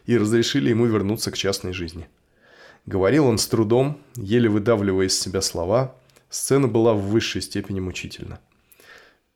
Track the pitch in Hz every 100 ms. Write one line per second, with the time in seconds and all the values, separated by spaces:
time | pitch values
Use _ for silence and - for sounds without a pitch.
0 | - 117 104 117 113 139 135 113 120 107
1 | 98 110 - - 98 95 95 92 85 85
2 | 82 _ _ _ _ _ - - - 98
3 | 95 139 139 104 - 113 107 120 139 143
4 | - - 98 120 117 104 101 113 101 92
5 | 95 - - 95 - 90 85 113 131 -
6 | _ _ _ - - 135 131 113 113 101
7 | 98 110 - 98 - 101 101 98 92 87
8 | 98 - 92 87 _ _ _ _ - -
9 | - _ _